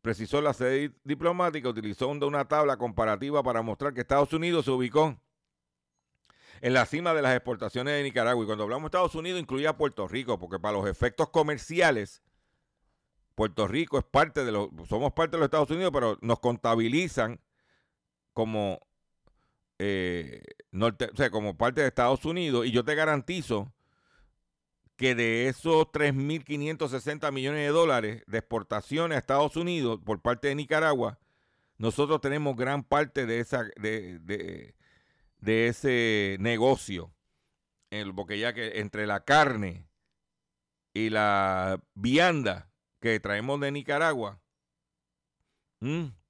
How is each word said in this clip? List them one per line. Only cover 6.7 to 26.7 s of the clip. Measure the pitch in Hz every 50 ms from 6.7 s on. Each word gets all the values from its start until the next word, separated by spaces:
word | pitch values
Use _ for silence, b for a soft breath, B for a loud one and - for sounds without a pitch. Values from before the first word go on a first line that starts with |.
| 127
la | 131 117
cima | - 143 156 175 175 165
de | 156
las | 139 127 127
exportaciones | 123 - 123 120 - 117 101 - - 127 143 147
de | 147
Nicaragua. | 143 135 123 127 113 117 123 120 110
Y |
cuando | 101 107 107 107
hablamos | 104 123 139
de | 156 151 - 180
Estados | 185 165 -
Unidos, | 160 160 180 185 180
incluye | 156 - 127 135 147
a | 156 151 151
Puerto | 156 139 - - 98
Rico, | 90 95 127 131 123 110 87
porque | 90 85 92 92
para | 87 104 104
los | 101 98
efectos | 101 92 - 120 120 - - 160 -
comerciales, | - 165 151 151 151 117 - - 160 175 180 160 139 110 101 - - _ _ _ _ _ _ _ _ _ _ _ _ _ _ _ _ _ _ _ _ _ _ _ _
Puerto | - 107 107 82 - 107
Rico | 92 104 147 170 - - 135
es | -
parte | _ - 139 160 156 120 147 131
de | 120
los, | 110 101 101 - - 78 87 85
somos | 107 113 139 139
parte | - - 165 160 165
de | 165
los | 156
Estados | 135 - 156 147 135
Unidos, | 156 170 190 180
pero | 143 139 120 113 101 -
nos | - 113 117 -
contabilizan | - 123 120 - - 117 113 113 113 117 123 160 185 156 - 127 113 110 120 - _ _ _ _ _ _ _ _ _ _ _ _ _ _ _ _ _ _
como, | _ 117 113 110 110 107 104 98 92 - _ _ _ _ _ _ _ _ _ _ _ _ _ _ _ _ _ _ _ _
eh, | 95 101 98 95 92 90 87 87 80 67 55 50 50 - - - - _
norte, | - 92 110 117 101 - 123 107
o | -
sea, | - 139 120
como | 87 110 104 104 90
parte | - 117 123 127 151
de | 143 131
Estados | - - 120 123 135 - -
Unidos. | 151 165 180 175 156 131 120 113
Y | 123
yo | 113 123 113
te | 127 151
garantizo | 151 156 156 151 139 120 - 180 180 143 - 117 104 98 135 _ _ _ _ _ _ _ _ _ _ _ _ _ _ _ _ _ _ _ _ _ _ _ _ _
que | - 131 131 123
de | 117 117 113 113 117 123 135
esos | 127 - - 165 165 156 160 -
tres | - 151 147 143 135
mil | 135 139 147 156 160 131
quinientos | - 147 147 147 151